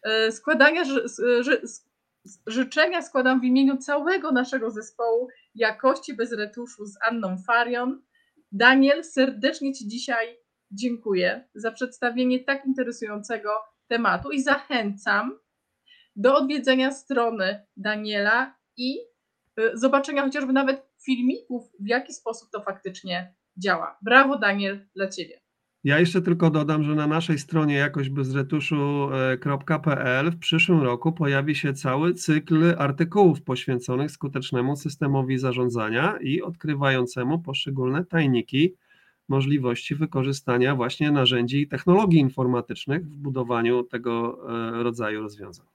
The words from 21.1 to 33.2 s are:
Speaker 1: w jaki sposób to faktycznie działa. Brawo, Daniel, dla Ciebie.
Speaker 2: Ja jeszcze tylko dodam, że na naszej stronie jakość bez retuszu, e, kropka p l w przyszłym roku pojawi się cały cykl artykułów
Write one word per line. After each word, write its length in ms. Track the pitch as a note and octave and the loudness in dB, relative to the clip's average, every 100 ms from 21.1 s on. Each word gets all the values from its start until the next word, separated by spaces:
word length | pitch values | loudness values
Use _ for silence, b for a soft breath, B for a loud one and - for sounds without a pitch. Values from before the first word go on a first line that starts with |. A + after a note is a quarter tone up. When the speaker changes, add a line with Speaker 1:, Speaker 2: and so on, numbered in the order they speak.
| B3+ B3 A#4+ - B3 - _ | 0 0 -2 -6 -10 -10 _
Speaker 1:
w 80 | G3+ | -2
jaki 240 | A#3+ C4+ | -2 -2
sposób 380 | - - A3+ _ | -12 -10 -10 _
to 100 | G#3 | -10
faktycznie 720 | G3+ F#3+ F#3+ F#3 F#3+ F3 F3+ _ _ - | -10 -10 -12 -12 -8 -8 -8 _ _ -8
działa. 420 | G3 E3+ E3+ - | -2 -2 -4 -10
Brawo, 360 | G3+ B3 C#4 C#4 | 4 6 6 2
Daniel, 500 | G#3 G3 G3 G3 _ | 0 0 -2 -6 _
dla 140 | F#3 F#3+ | -6 -6
Ciebie. 320 | F#3+ E3 - _ _ _ _ | -6 -12 -14 _ _ _ _
Speaker 2:
Ja 140 | C#3 D3 | 0 4
jeszcze 220 | E3+ F3+ | 4 4
tylko 280 | E3+ E3+ E3 | 2 4 4
dodam, 320 | D#3 D3 D#3 | 2 0 0
że 120 | D3+ | 0
na 120 | D3+ D3+ | 0 2
naszej 320 | D#3+ E3 D3+ | 0 0 -2
stronie 360 | - E3 D3+ | 0 0 2
jakość 360 | C#3+ C#3+ C#3+ C3+ | 2 0 -2 -4
bez 240 | C#3 C3 | -2 -2
retuszu, 720 | C3+ C#3 D#3 - D3+ C#3+ C#3+ C#3 | -2 -2 -2 -2 -2 0 -2 -2
e, 240 | C3+ C3 B2+ | 0 0 0
kropka 420 | C#3+ C#3 C#3 D#3 | -2 -4 -2 -2
p 220 | D#3+ C#3 | 0 0
l 300 | B2+ B2+ D#3 | 0 0 0
w 80 | E3+ | -2
przyszłym 440 | - D#3+ D#3+ E3 | -2 0 4 4
roku 300 | C3 A#2+ D#3+ | 4 0 -2
pojawi 420 | E3 D3 C#3 C#3+ | 0 0 2 0
się 200 | D3 D3+ | 0 -2
cały 400 | C#3 C#3 C3 D#3+ | -2 0 0 0
cykl 600 | - - D3+ D3+ D#3+ E3+ E3+ | -2 2 2 4 4 4 4
artykułów 640 | C#3+ C#3 E3+ G#3 | 0 0 0 6